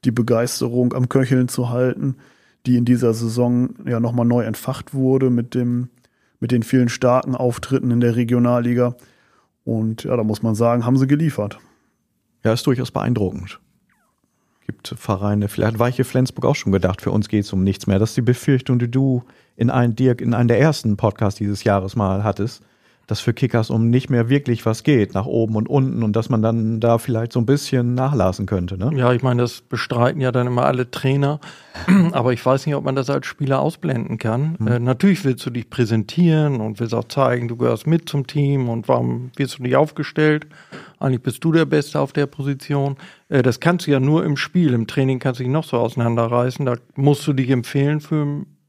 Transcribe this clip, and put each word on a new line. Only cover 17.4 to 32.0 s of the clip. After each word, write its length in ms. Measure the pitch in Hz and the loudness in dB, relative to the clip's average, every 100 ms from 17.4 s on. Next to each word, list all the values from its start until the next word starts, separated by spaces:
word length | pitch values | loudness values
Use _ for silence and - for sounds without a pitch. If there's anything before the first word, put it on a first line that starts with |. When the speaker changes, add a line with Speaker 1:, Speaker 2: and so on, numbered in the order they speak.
| 101 | -2
Speaker 2:
um 100 | 95 | 0
nichts 240 | 95 98 - | 0 0 0
mehr. 120 | 98 | 0
Das 100 | 110 | 0
ist 60 | - | 0
die 40 | |
Befürchtung, 580 | 120 123 - 135 127 123 | 0 0 2 0 2 0
die 120 | 120 | 0
du 320 | 127 135 123 120 _ _ _ | 0 0 0 -4 _ _ _
in 140 | 117 | 0
ein, 260 | 127 120 110 | 2 2 2
Dirk, 240 | 131 117 | 2 2
in 120 | 123 | 0
einem 160 | 113 120 | 2 4
der 100 | 113 | 4
ersten 380 | 151 147 113 104 | 4 2 -2 0
Podcasts 400 | 113 - 107 - | 0 0 -2 -2
dieses 240 | 101 101 | -4 -2
Jahres 320 | - 101 95 113 | 2 2 0 -2
mal 280 | 98 95 | 0 0
hattest, 380 | 104 98 101 - _ _ _ _ _ | -2 -2 -4 -6 _ _ _ _ _
dass 140 | 110 | -4
für 120 | - | -2
Kickers 360 | 117 131 123 110 | 0 0 0 0
um 200 | 110 113 | 0 2
nicht 200 | 123 - | 2 2
mehr 180 | 123 113 | 0 2
wirklich 380 | 139 139 117 - | 0 2 -2 0
was 180 | 110 | -2
geht 300 | - 139 101 | 2 2 2
nach 120 | 98 98 | -2 -2
oben 300 | 113 113 107 | 0 0 -2
und 140 | 110 | 0
unten 340 | 143 131 113 | 0 0 0
und 100 | 113 107 | 0 0
dass 100 | 113 | 0
man 120 | 117 | 0
dann 400 | 110 113 110 113 | 0 0 -2 0
da 160 | 117 117 | 2 2
vielleicht 340 | - 113 117 | 0 -4 -2
so 80 | 127 | -2
ein 60 | 113 | 0
bisschen 500 | 143 - 131 120 123 | 0 0 -2 0 0
nachlassen 500 | 131 143 92 92 98 | 0 2 0 0 -4
könnte, 320 | 101 87 92 | -2 -4 -4
ne? 140 | 104 151 | -4 0
Speaker 3:
Ja, 180 | 123 | 2
ich 100 | 123 | 2
meine, 180 | 131 120 | 0 0
das 180 | 120 - | -2 -4
bestreiten 580 | _ 117 - 120 120 151 | _ -8 -4 0 0 2
ja 140 | 131 | -2
dann 120 | 123 123 | 0 0
immer 200 | 123 135 | 0 0
alle 260 | 127 127 | 0 -4
Trainer. 480 | - 135 139 139 147 - - - - - | -2 0 2 0 -2 -8 -20 -20 -12 2
<clears throat> 240 | 190 | 4